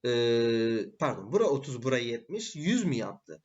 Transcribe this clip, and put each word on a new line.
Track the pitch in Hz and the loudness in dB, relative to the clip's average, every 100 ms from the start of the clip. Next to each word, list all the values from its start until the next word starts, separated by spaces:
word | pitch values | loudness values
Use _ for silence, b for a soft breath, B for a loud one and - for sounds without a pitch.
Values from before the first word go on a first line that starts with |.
| 123 | 0
Ee, | 120 117 117 117 113 117 110 101 - | 2 4 4 4 2 2 0 -4 -4
pardon. | 147 101 101 | -4 -4 -2
Bura | 196 | 2
otuz, | 208 135 139 123 | 2 2 -2 -6
bura | 127 127 | 0 0
yetmiş. | 117 117 - 208 - 147 | 0 -4 -6 -8 -8 -4
Yüz | 165 240 185 | 0 2 2
mü | 117 | -2
yaptı? | 101 - - 78 | -4 -10 -16 -20